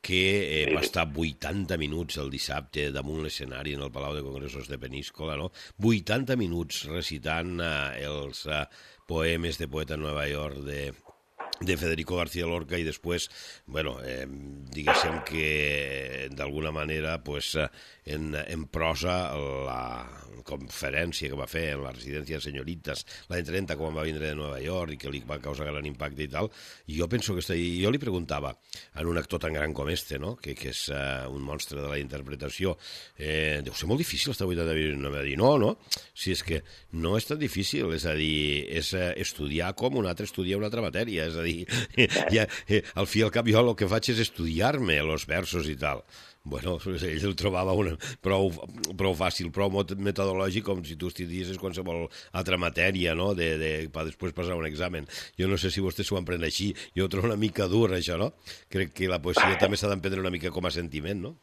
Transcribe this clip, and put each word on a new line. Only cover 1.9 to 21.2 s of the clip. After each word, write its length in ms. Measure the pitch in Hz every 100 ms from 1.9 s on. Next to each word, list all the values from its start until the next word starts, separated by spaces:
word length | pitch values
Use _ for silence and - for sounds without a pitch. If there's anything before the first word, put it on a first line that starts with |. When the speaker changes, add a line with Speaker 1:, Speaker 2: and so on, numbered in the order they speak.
| 78 80 -
Speaker 1:
el 140 | 69
dissabte 560 | 67 - 69 67 78 73 69
damunt 260 | 67 78
l'escenari 520 | 78 - 65 65 73 71
en 60 |
el 100 | 69
Palau 220 | 60 69 76
de 60 |
Congressos 440 | 69 67 69 65 64
de 60 | 67
Peníscola, 580 | 64 67 73 - 78 73
no? 160 | 87 - - -
Vuitanta 580 | 110 110 87 110 131
minuts 520 | 127 95 85 78 - 73
recitant, 720 | 82 87 78 76 80 85 87
eh, 440 | 85 76 69 62 71
els, 380 | 73 71 64 76
eh, 180 | 76 71 - - - -
poemes 520 | 82 80 82 85 78
de 100 | 78
Poeta 260 | 73 78
en 60 | 76
Nova 220 | 76 73 73
York 300 | 73 73 69
de... 300 | 69 71 71 67 - - _ _ - -
de 160 | 90 85
Federico 400 | 85 80 76 90
García 300 | 85 87 85
Lorca 300 | 85 76 87
i 80 |
després, 440 | 80 76 85 87 - - - - -
bueno, 300 | 67 76 64
eh, 220 | 65 64 67
diguéssim 920 | 71 71 71 67 80 73 - 80 80
que, 1040 | - 80 78 76 73 73 69 67 65 65 67 67
d'alguna 360 | 71 73 78
manera, 440 | 78 76 78 78 82
pues, 300 | 71 73 - 78
eh, 120 | 73 - - -
en, 300 | - 76 78 73
en 300 | 76 82 73
prosa, 640 | 80 80 80 85 90 87 73 71 67 67
la 160 | 64 62 60 62 64 60 53 57
conferència 800 | 71 65 - 71 69 85 78